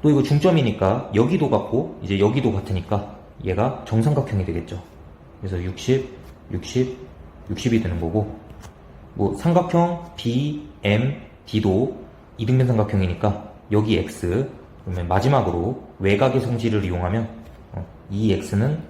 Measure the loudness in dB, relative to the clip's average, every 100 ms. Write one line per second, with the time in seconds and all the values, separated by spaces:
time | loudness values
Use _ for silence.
0 | 6 4 4 4 6 4 2 2 2 2
1 | 0 2 2 2 2 0 0 -2 -2 -8
2 | -4 2 4 4 0 -2 -4 -6 -2 -4
3 | -4 -14 -20 -10 -4 0 0 -2 -2 0
4 | 2 0 0 -2 -2 -4 -6 -12 -14 -20
5 | -20 -20 -20 -12 -8 -6 -6 -6 0 0
6 | 0 -12 -20 -20 -10 -10 -4 -2 -2 -4
7 | -14 -18 -20 -20 -10 -4 0 2 0 -4
8 | -2 -2 -2 -6 -16 -20 -20 -20 -20 -20
9 | -18 -2 -2 0 2 2 2 2 2 -2
10 | -10 -6 -2 0 -2 -4 -10 -4 0 2
11 | 2 -4 -12 -20 -4 0 2 2 0 -4
12 | -16 -20 -20 -6 0 2 4 2 2 2
13 | 0 0 0 0 -6 -18 0 0 2 0
14 | 0 -4 -2 -2 -2 -8 -20 -16 -8 -6
15 | 0 2 4 2 2 0 -2 -4 -10 -4
16 | 2 4 4 2 -2 -2 0 0 0 -2
17 | 0 -2 -4 -8 -18 -20 -14 -12 -12 -16
18 | -10 -2 2 0 0 0 0 -2 -8